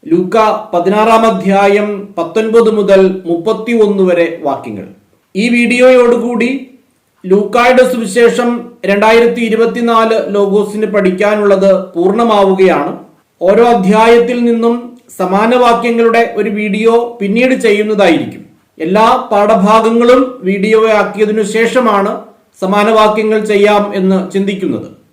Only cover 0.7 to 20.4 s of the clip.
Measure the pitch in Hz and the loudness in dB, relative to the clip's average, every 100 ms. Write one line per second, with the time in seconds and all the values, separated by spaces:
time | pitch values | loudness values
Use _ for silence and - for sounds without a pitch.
0.7 | 175 180 208 220 226 226 190 185 196 202 | -4 -2 0 2 2 2 -2 0 0 2
1.7 | 202 208 202 - - 165 220 220 226 226 | 0 -2 -8 -10 -10 -6 -4 0 2 2
2.7 | 208 190 190 190 185 165 170 170 220 226 | 0 2 4 2 0 -4 -4 -2 -4 -2
3.7 | 233 208 196 185 170 165 165 151 135 123 | 0 0 0 0 0 -2 -4 -6 -8 -10
4.7 | 101 85 - _ _ _ 190 233 240 240 | -14 -14 -20 _ _ _ -6 -2 0 0
5.7 | 247 254 254 240 240 226 233 240 269 - | 4 4 6 4 2 -2 -2 -4 -4 -10
6.7 | - _ _ _ _ 185 196 - 240 247 | -20 _ _ _ _ 0 0 2 0 2
7.7 | 254 254 240 208 190 233 - 240 233 - | 4 2 0 -4 2 2 2 -2 -4 -8
8.7 | - 190 202 214 226 233 240 233 220 226 | -10 -4 0 2 4 2 0 -2 0 0
9.7 | 240 233 226 220 220 - 202 202 196 202 | -2 -2 0 0 -2 -2 -2 0 0 -2
10.7 | 214 214 202 185 185 208 214 202 190 196 | -4 -4 0 -2 0 -2 0 0 2 2
11.7 | 190 190 170 180 208 233 208 196 190 185 | 0 -2 -2 -2 0 0 2 2 2 2
12.7 | 151 139 - - _ _ _ 175 214 240 | 2 -4 -8 -16 _ _ _ 0 2 2
13.7 | 240 185 214 226 233 240 240 240 233 233 | 2 2 2 4 4 2 0 -2 0 -2
14.7 | 240 - - _ - 180 196 220 247 240 | -4 -8 -20 _ -8 -4 0 0 2 2
15.7 | 233 233 233 233 233 233 - 208 208 214 | 2 0 0 2 2 -2 -2 -4 -4 -4
16.7 | 196 226 233 233 - 196 220 254 254 226 | -2 0 0 -2 -6 -4 0 0 0 0
17.7 | 202 214 208 185 156 120 - - _ _ | 0 0 0 0 0 -4 -12 -20 _ _
18.7 | _ 160 196 226 254 - 208 208 214 196 | _ -2 0 2 0 -2 -2 0 2 2
19.7 | 214 220 233 240 262 262 - | 2 2 0 2 2 2 -4